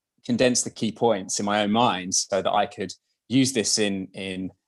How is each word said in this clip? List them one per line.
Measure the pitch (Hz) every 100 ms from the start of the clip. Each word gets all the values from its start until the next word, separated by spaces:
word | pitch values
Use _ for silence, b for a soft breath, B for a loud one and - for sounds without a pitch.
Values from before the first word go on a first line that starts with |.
| _ _ -
condense | 120 127 120
the | -
key | - 113
points | - 117 101 95 -
in | 104
my | 104
own | 104
mind | 110 123 92 92
so | 95 - 95
that | 92
I | 104 101
could | - 95 - _ _ _
use | 123 131
this | 117 101 -
in, | 104 98 95
in, | 107 95 92 92 -